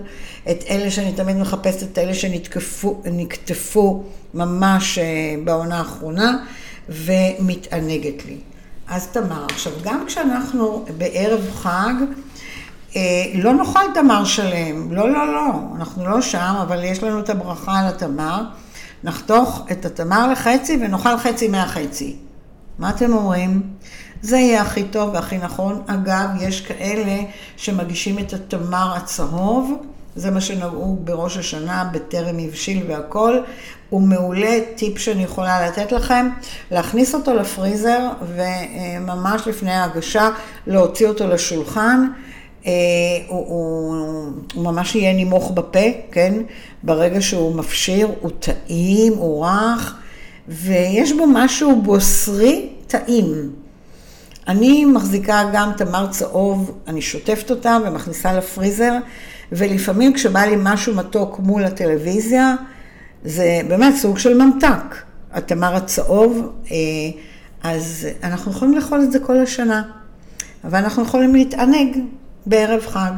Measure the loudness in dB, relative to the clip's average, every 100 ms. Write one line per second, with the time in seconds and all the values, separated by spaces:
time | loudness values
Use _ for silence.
0 | -6 -14 -16 -10 -6 -6 -4 -4 -2 -2
1 | -4 -2 -2 -2 -2 -2 -2 -4 -4 -2
2 | -2 -2 -4 -6 -6 -8 -8 -6 -6 -4
3 | -6 -4 -6 -8 -8 -8 -2 2 2 2
4 | -6 -16 -12 -6 -2 2 4 4 2 -2
5 | -2 -2 -4 -4 -2 -2 -2 -4 -6 -8
6 | -8 0 0 0 -6 -16 -16 -16 -14 -8
7 | 0 2 2 0 -2 -4 -6 -6 -4 -4
8 | -6 -8 -12 -16 -18 -20 -16 -14 -8 -8
9 | -6 -4 -4 -6 -8 -8 -8 -8 -6 -6
10 | -6 -2 -2 -2 -2 -2 -2 -2 -8 -6
11 | -4 -2 0 0 -2 -6 -4 -2 0 -2
12 | -4 -6 -14 -18 -16 -16 -18 -18 -10 -2
13 | 0 0 0 0 4 4 4 2 2 4
14 | 6 6 2 0 0 -2 -2 -4 -4 0
15 | 2 2 0 0 0 -2 -6 -10 -10 -6
16 | -2 0 0 -2 -2 -2 -2 -2 -2 -4
17 | -4 -4 -4 -4 -4 -8 -4 0 0 -2
18 | -4 -4 -4 -4 -6 -12 -20 -20 -20 -12
19 | -10 -8 2 4 4 0 -6 -6 -6 -6
20 | 0 2 2 2 2 2 2 0 0 0
21 | 2 2 0 0 0 0 0 -2 -6 -6
22 | -10 -10 -16 -20 -20 -20 -18 -8 -4 0
23 | 2 4 2 0 2 0 -2 -8 -18 -20
24 | -18 -10 0 4 6 4 2 -2 -2 -2
25 | -2 -2 -4 -4 -6 -4 -4 -4 -4 -4
26 | 0 0 0 -2 -4 -6 -8 -8 -4 -2
27 | -2 -4 -6 -12 -20 -12 -4 -2 -2 -4
28 | -4 -4 -4 -8 -6 -6 -2 -2 -2 -2
29 | -6 -4 -2 0 2 2 0 -4 -8 -16
30 | -16 -8 -2 -2 -2 -4 -6 -6 -4 -4
31 | -4 -4 -4 -6 -8 -8 -6 -4 -4 -6
32 | -6 -4 -4 -4 -6 -8 -4 -4 -4 -6
33 | -6 0 2 2 -2 -12 -18 -20 -4 2
34 | 4 4 0 0 2 0 -2 -4 -6 -4
35 | -2 -2 -2 -4 0 0 0 -4 -2 0
36 | 2 2 2 -2 -10 -14 -4 -2 0 2
37 | 2 2 2 2 0 -2 -2 0 2 2
38 | 0 -4 -8 -4 -4 -4 -8 -8 -8 -6
39 | -6 -4 -2 -2 -2 -4 -2 0 0 -2
40 | -2 2 2 0 -10 -12 0 4 4 4
41 | 2 2 2 2 0 -4 -4 0 4 4
42 | 4 0 -16 -20 -20 -10 -2 2 2 2
43 | 2 -2 -4 -6 -4 -4 -4 -4 -4 -4
44 | -6 -6 -8 -10 -10 -4 -2 -2 0 2
45 | 2 2 4 2 2 -2 0 4 4 2
46 | -4 2 2 2 -4 -12 -20 -8 0 2
47 | 2 2 0 0 0 0 -4 -2 0 2
48 | 2 0 -6 -4 -2 -2 -2 0 2 6
49 | 6 4 0 0 0 2 2 0 -4 -10
50 | -16 -18 -20 -20 -14 -8 0 2 2 2
51 | 2 4 6 6 4 4 4 4 4 6
52 | 6 6 4 4 4 4 -2 -12 -4 -4
53 | 0 0 2 -2 -6 -10 -18 -20 -20 -20
54 | -20 -20 -20 -12 0 4 8 8 8 6
55 | 4 0 2 2 4 2 0 0 0 0
56 | -2 -2 -2 2 2 2 -2 -6 -8 -6
57 | -4 -6 -2 -2 0 -2 2 2 2 -4
58 | -6 -4 0 0 -2 -2 0 2 2 0
59 | -4 -14 -18 -18 -8 -2 0 0 0 4
60 | 4 4 2 4 4 4 4 2 2 -2
61 | 0 0 -2 0 0 2 0 0 0 0
62 | 0 -2 2 4 4 2 -4 -18 -20 -20
63 | -20 -14 -8 0 2 2 2 4 6 6
64 | 2 4 6 8 8 8 4 4 -2 -12
65 | -16 -18 -12 -8 -2 0 2 0 -2 0
66 | 2 6 4 4 -4 -8 -6 -2 -2 -2
67 | -6 -8 -14 -20 -20 -10 -6 -4 -6 -8
68 | -8 -8 -6 -6 -6 0 4 4 2 2
69 | 4 2 4 2 2 0 0 0 -2 -12
70 | -20 -20 -20 -16 -16 -14 -2 0 0 0
71 | 2 4 6 6 4 2 4 6 4 0
72 | -4 -8 -18 -10 2 4 4 2 0 -2
73 | -2